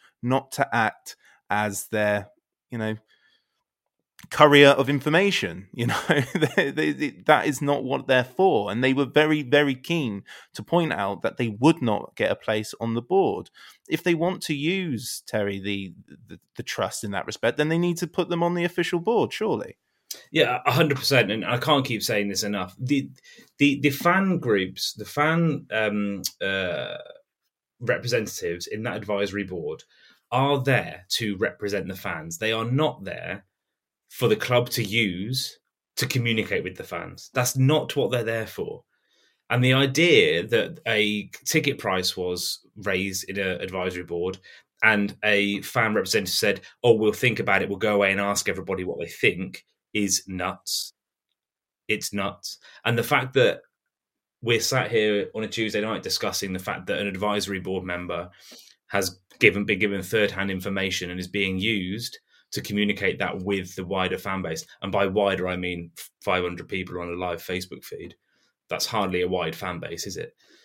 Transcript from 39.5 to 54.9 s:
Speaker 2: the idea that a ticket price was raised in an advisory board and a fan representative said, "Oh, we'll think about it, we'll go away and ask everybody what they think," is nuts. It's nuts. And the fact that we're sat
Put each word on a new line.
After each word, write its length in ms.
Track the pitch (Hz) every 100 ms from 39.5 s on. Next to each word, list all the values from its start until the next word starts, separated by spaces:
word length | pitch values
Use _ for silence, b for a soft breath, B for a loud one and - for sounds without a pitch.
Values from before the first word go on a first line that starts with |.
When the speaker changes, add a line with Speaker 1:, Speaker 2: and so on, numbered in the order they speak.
| 120
Speaker 2:
the 120 | 127
idea 720 | 131 135 135 175 131 80 82 104
that 320 | 113 82 82 117
a 440 | 107 107 104 95 -
ticket 340 | - 160 139 131
price 380 | 107 92 90 -
was 420 | 90 90 - - _
raised 560 | - 98 95 98 95 -
in 80 | 95
an 220 | 95 90
advisory 420 | - 92 92 90
board 360 | 82 85 92 92 B B B -
and 340 | 110 104 101 98
a 400 | 107 101 101 101
fan 320 | - 127 110
representative 400 | 107 95 110 92
said, 260 | - 104 95 B B
"Oh, 120 | 120
we'll 180 | 110 107
think 260 | 101 127 110
about 240 | 101 95
it, 60 | 98
we'll 100 | 95
go 160 | 110
away 160 | 104 98
and 100 | 98
ask 280 | 101 101 -
everybody 340 | 95 90 92
what 160 | 90 76
they 80 | 85
think," 580 | - 117 87 92 - _ _ _
is 300 | 107 98 92 -
nuts. 680 | 92 92 95 - - - _ _ _ _ _ _ _ _ _ -
It's 260 | 107 -
nuts. 460 | 101 98 - - - B B
And 140 | 113 120
the 60 |
fact 300 | - 139 131
that 260 | 131 113 - _ _ _ _ _ _ _ _
we're 180 | 110 117
sat 300 | - 131 90